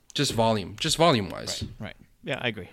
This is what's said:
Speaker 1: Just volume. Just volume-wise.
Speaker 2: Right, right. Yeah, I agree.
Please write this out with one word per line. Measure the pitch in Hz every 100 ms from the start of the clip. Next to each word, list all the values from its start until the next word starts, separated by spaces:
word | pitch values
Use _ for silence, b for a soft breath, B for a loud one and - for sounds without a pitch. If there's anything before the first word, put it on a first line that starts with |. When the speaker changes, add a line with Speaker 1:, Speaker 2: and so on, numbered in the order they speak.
| _
Speaker 1:
Just | - 143
volume. | 113 113 110 82 101
Just | 160 -
volume-wise. | 170 123 92 53 58 -
Speaker 2:
Right, | 104 - 107
right. | - - _
Yeah, | - 135
I | 120
agree. | 104 87